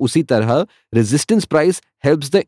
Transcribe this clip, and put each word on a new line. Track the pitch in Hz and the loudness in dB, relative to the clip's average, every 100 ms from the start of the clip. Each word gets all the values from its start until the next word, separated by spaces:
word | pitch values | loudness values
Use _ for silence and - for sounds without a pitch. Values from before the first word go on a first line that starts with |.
उसी | 131 160 | -2 -2
तरह | - 117 110 135 202 _ _ | 0 0 2 0 -2 _ _
रेजिस्टेंस | 113 107 147 - 220 | -2 0 0 0 -2
प्राइस | - 156 170 180 _ _ 139 | 0 0 0 -2 _ _ -2
helps | 151 139 | 0 0
the | 190 | -2